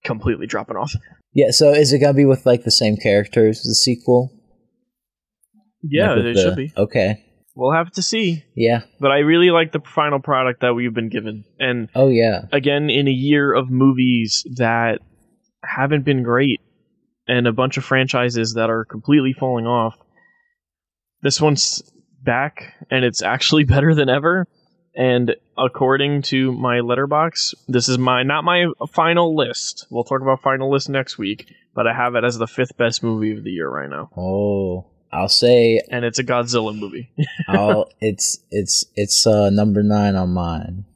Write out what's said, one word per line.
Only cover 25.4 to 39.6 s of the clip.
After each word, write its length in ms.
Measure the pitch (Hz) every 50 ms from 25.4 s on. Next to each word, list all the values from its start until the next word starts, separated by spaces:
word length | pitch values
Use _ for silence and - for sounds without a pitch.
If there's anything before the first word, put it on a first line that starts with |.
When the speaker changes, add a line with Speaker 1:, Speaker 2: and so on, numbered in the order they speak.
| _ _ _ -
Speaker 1:
according 640 | 127 127 - - 139 127 135 139 139 143 143 143 135
to 300 | - - 135 131 131 127
my 280 | 120 123 127 120 123
letterbox, 760 | 120 120 123 127 135 143 147 151 156 170 160 - - - - _ _ -
this 200 | 131 123 117 -
is 100 | 131 123
my, 240 | 127 127 127 123 127
not 220 | 135 143 156 151
my 220 | 170 175 175 175 175 - _ - 160 _
final 420 | - 165 165 170 175 175 165 160
list. 500 | 156 139 117 120 - - - - - - _
We'll 140 | - 120 120
talk 180 | - 135 131 131
about 180 | 135 135 131 _
final 280 | 135 135 131 131 135
list 180 | 139 139 135 -
next 300 | 139 135 131 - - -
week, 320 | 110 95 104 107 - _ _ _ _ _ _
but 120 | - 113
I 60 | 117 117
have 200 | 123 123 120 120
it 100 | 120 110
as 140 | 123 120 117
the 80 | 113
fifth 300 | 110 - - 131 123 - _
best 240 | 120 117 117 - -
movie 340 | 117 113 110 107 107 110
of 80 | 107 104
the 60 | 104
year 180 | 90 85 80 69
right 180 | 64 71 69 71
now. 200 | 69 71 78 78 _
Speaker 2:
Oh, 680 | - 90 92 95 101 101 104 101 98 98 92 90 92 92 _ _ _ _ _ -
I'll 140 | - 92 98
say 520 | - - - 120 123 120 117 117 113 113 - -
Speaker 1:
And 140 | - 123 120
it's 140 | 120 113 -
a 60 | 131
Godzilla 520 | 120 127 123 120 120 123 120 110 110 107
movie. 340 | 107 104 101 - 123 123 - _ - 151 -
<laughs> 180 | - - 170 -
Speaker 2:
I'll, 420 | 98 80 101 117 - 107 101 - _ _
it's, 380 | - 110 101 - - - - - _ _
it's, 340 | - 101 101 92 - - - _ _
it's, 300 | - 104 101 - - -
uh, 220 | 117 107 104 104 101
number 320 | 98 104